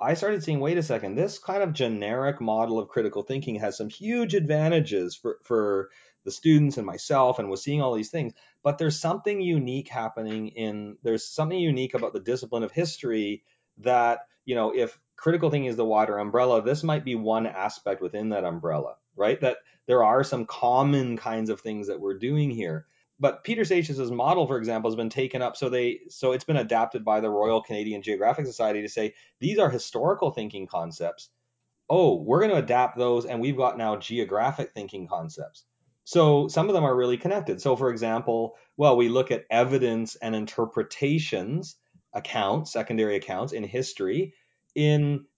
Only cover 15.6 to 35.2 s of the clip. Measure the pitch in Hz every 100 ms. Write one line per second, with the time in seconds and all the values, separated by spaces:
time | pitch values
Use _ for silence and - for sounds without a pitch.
15.6 | 131 113 110 107 107 104 104 117 127 117
16.6 | 107 147 160 151 131 117 110 110 110 95
17.6 | 101 - - 95 90 104 107 104 90 85
18.6 | 82 76 65 - _ - 104 131 131 123
19.6 | - _ - 123 110 127 139 131 110 -
20.6 | 120 127 143 143 127 113 120 113 110 104
21.6 | 113 107 101 85 98 95 117 151 143 117
22.6 | 90 78 - _ _ _ 143 - - 226
23.6 | 180 180 156 135 123 120 135 180 139 131
24.6 | 113 113 113 113 113 131 135 127 123 -
25.6 | 131 123 120 120 - - 131 131 - 151
26.6 | 110 113 107 120 110 110 110 104 107 113
27.6 | - 107 107 104 101 101 107 143 135 -
28.6 | 113 104 104 113 107 - _ _ 139 214
29.6 | 180 123 - 117 147 190 165 - 107 101
30.6 | 95 90 85 78 85 - - _ _ _
31.6 | _ _ - 165 160 90 78 143 214 175
32.6 | 117 120 127 120 123 120 120 120 127 135
33.6 | 127 - 113 104 - 117 101 101 123 135
34.6 | - 110 98 98 87 90